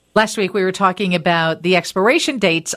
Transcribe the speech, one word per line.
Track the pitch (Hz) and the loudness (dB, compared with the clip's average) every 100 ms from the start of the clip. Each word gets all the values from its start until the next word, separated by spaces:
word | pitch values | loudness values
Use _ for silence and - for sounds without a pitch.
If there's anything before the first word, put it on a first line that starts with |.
| _ 208 | _ 0
Last | 220 220 | 0 -2
week, | 185 202 | -2 0
we | |
were | 185 | -2
talking | 180 190 185 190 | 0 -2 0 -2
about | 175 175 170 160 160 | 0 0 0 0 -2
the | 175 180 | 0 0
expiration | - 185 208 311 320 262 | 0 0 2 2 0 0
dates | 190 165 - | 0 0 -4